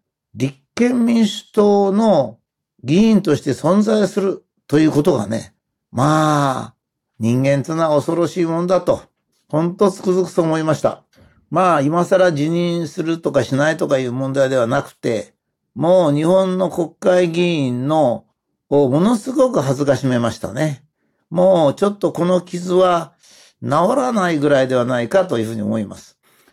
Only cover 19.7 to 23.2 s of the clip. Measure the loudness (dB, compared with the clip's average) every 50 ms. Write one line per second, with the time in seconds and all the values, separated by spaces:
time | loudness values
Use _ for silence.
19.7 | -2 -2 0 0 0 0 0 -2 0 0 -2 -2 -4 -6 -10 -8 -6 -4 -4 -4
20.7 | -4 -8 _ _ _ _ _ _ _ _ _ -6 -2 2 2 4 4 4 2 2
21.7 | 0 0 -2 -2 -2 -2 -4 -4 -2 -2 0 0 0 -2 -2 -6 -10 -8 -4 -2
22.7 | 0 2 2 2 2 0 -2 -6 _ _